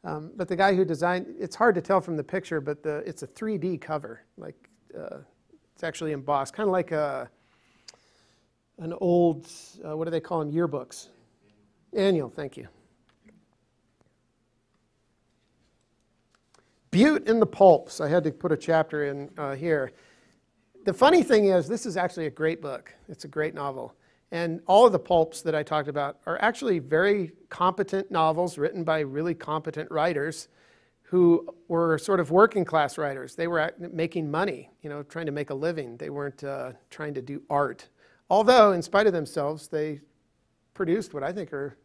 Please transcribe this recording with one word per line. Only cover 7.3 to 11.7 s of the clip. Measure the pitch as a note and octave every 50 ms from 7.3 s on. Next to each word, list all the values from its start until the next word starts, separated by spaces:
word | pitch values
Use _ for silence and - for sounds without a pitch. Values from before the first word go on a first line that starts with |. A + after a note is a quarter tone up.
| _ _ _ _ _ _ _ _ _ _ _ - _ _ _ _ _ _ _ _ _ _ _ _ _ _ _ _ _ -
an | E3 E3 E3+
old, | - F#3+ F3 F3 F3 F3 E3+ D#3+ C#3 C#3+ - - - - - - - -
uh, | D#3 D3+
what | D#3+ E3
do | E3+
they | E3 D#3+
call | D#3+ - F3+ E3
'em, | D3+ D3
yearbooks? | D3 E3 F3 D#3+ C#3+ C3+ B2 _ - - - - _ _ _ _ _ _ _ _ _ _ _ _